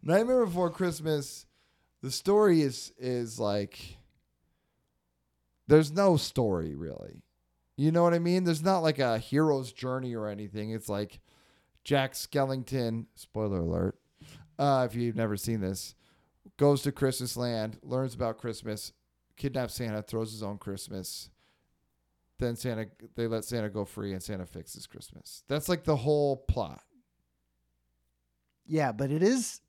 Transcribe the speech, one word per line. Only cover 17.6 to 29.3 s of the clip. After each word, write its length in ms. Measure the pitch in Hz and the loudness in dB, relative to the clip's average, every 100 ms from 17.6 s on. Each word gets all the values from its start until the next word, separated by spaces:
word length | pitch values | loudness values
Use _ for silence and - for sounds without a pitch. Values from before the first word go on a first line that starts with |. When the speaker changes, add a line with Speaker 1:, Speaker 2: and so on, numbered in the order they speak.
| 110 107 | -4 -8
Speaker 1:
learns 300 | 139 127 131 | -6 -4 -4
about 240 | 120 120 110 | -4 -4 -4
Christmas, 560 | 120 110 110 107 - _ _ _ _ _ | -8 -8 -8 -8 -10 _ _ _ _ _
kidnaps 360 | 139 127 120 - | -4 -2 -4 -4
Santa, 260 | 120 107 | -6 -6
throws 300 | 104 113 113 | -4 -4 -4
his 120 | 110 | -6
own 140 | 104 101 | -8 -8
Christmas, 720 | - 95 - 95 87 - - _ _ _ _ _ _ _ _ _ _ _ | -8 -10 -8 -10 -10 -12 -16 _ _ _ _ _ _ _ _ _ _ _
then 160 | 123 117 | -4 -2
Santa, 320 | 127 110 107 _ 113 - | -4 -4 -6 _ -16 -4
they 120 | 117 | -2
let 180 | 113 104 | -2 -4
Santa 240 | 120 107 | -4 -4
go 160 | 101 98 | -4 -6
free 260 | - 101 | -6 -6
and 80 | 95 | -6
Santa 240 | - 98 87 | -6 -8 -8
fixes 420 | - 78 - - | -12 -16 -16 -18
Christmas. 560 | - - - - - _ | -18 -20 -20 -20 -20 _
That's, 220 | 147 147 | -4 0
like, 140 | 180 - | -2 2
the 100 | 147 | 0
whole 420 | 127 147 143 135 | 2 2 2 0
plot. 460 | - - 90 - _ _ _ _ _ _ _ _ _ _ _ _ _ _ _ _ _ _ - | -2 -2 -2 -8 _ _ _ _ _ _ _ _ _ _ _ _ _ _ _ _ _ _ -4
Speaker 2:
Yeah, 260 | 156 139 | 0 0
but 200 | 107 139 | 0 -2
it 100 | 151 | 2
is 380 | 185 | 4